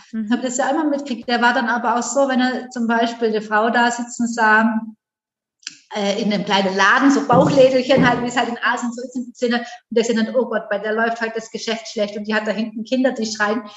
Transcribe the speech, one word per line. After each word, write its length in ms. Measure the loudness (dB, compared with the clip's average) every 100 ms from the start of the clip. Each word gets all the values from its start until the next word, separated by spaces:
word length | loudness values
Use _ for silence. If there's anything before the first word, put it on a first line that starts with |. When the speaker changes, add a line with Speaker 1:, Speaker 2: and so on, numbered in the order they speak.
| -14
Speaker 1:
Mhm. 180 | -10 -4
Speaker 2:
hab 120 | -2
das 140 | -2 -4
ja 140 | -2
immer 140 | 0
mitgekriegt. 440 | 0 -2 -4 -8 -4
Der 140 | 0
war 100 | 2
dann 160 | 2 0
aber 280 | -2 0 -2
auch 40 |
so, 260 | -2 0 0
wenn 120 | 2
er 300 | 0 -2 -8
zum 160 | -6 -2
Beispiel 420 | 0 0 0 -2
eine 140 | -2
Frau 260 | 0 0 2
da 200 | 2 0
sitzen 380 | 0 -8 -4 -4
sah, 520 | 0 4 4 4 0 -6 -16 _ _ _ _ _ _ -20 -20 _
äh, 280 | -4 -2 0
in 100 | 0
einem 120 | -2
kleinen 300 | 0 0 0 2
Laden, 340 | 4 4 4
so 160 | 4 4
Bauchlädelchen 840 | 4 6 6 6 6 4 4 4
halt, 140 | 2
wie 60 | -2
es 80 | -2
halt 120 | -2
in 100 | -2
Asien 280 | -2 -2 -4
so 100 | -6
ist, 140 | -10 -8
in 80 | -10
der 80 |
Szene, 240 | -4 -2 -2
und 400 | -4 -14 _ 0
der 60 |
sieht 120 | 2 0
dann, 180 | 2
„Oh 140 | 0 0
Gott, 220 | -2 -4
bei 80 | -6
der 140 | -2
läuft 280 | -2 -2 -2
heute 140 | -6
das 160 | -6 -10
Geschäft 380 | -10 -6 -6 -6
schlecht 280 | -4 -4 -4
und 80 |
die 100 | -4
hat 120 | -2 -2
da 60 |
hinten 320 | -4 -4 -6
Kinder, 280 | -4 0 0
die 140 | 0 -6
schreien.“ 360 | -2 -2 -2 -6